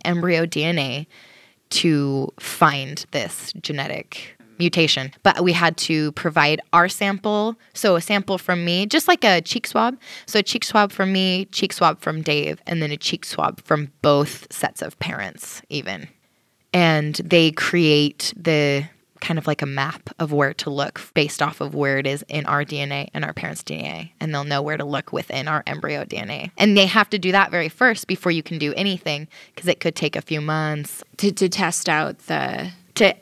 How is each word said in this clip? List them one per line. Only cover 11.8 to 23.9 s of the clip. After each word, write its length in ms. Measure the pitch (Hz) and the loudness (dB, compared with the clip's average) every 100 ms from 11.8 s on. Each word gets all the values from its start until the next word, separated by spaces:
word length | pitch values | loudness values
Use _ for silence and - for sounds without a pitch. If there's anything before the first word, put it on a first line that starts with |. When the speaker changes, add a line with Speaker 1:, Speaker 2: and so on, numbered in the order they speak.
| 165 160 | 2 2
Speaker 1:
from 220 | 156 160 | -4 -4
Dave, 400 | 156 147 151 - - | -2 0 -2 -6 -4
and 140 | 165 | -4
then 100 | 151 | -4
a 60 | 147 | -4
cheek 300 | - - - | -6 -6 -6
swab 340 | - - - | -2 -2 -2
from 260 | - 151 143 _ | -2 -2 -2 _
both 500 | 147 143 147 - - | 4 4 2 -4 -14
sets 300 | - - - | -6 -6 -6
of 180 | - - | -10 -8
parents 640 | 165 - 95 - - - - | -8 -6 -8 -12 -16 -16 -10
even. 400 | 147 92 92 - _ _ _ _ _ _ | -10 -8 -10 -14 _ _ _ _ _ _
And 440 | 180 170 156 151 147 | 2 4 2 0 -4
they 280 | 170 170 160 | 4 6 6
create 800 | - - 175 156 147 147 - - | 2 0 4 6 6 4 0 -8
the 500 | - 165 151 143 139 151 _ _ - | -4 0 2 2 0 -4 _ _ -10
kind 180 | - 160 | -4 -4
of 80 | 156 | -2
like 140 | 147 | -2
a 60 | 139 | -4
map 420 | 139 143 - - - | -2 -4 -6 -12 -6
of 140 | 156 | 0
where 220 | 147 139 | 2 2
to 160 | - 151 | 0 -6
look 320 | 139 139 - - | -4 -4 -6 -4
based 300 | 156 151 - | 0 0 0
off 180 | 143 - | -2 -2
of 140 | 143 | -4
where 240 | 147 139 135 | -2 0 0
it 80 | 139 | 0
is 180 | 143 - | -4 -6
in 160 | 151 - | -6 -2
our 180 | 143 | -2
D 160 | 147 147 | -2 -6
N 120 | 143 | -6
A 180 | 139 - | -6 -6
and 140 | 156 151 | -8 -8
our 80 | |
parents' 280 | - - 156 | -6 -8 -10
D 160 | - 76 | -10 -8
N 60 | |
A, 280 | 73 | -8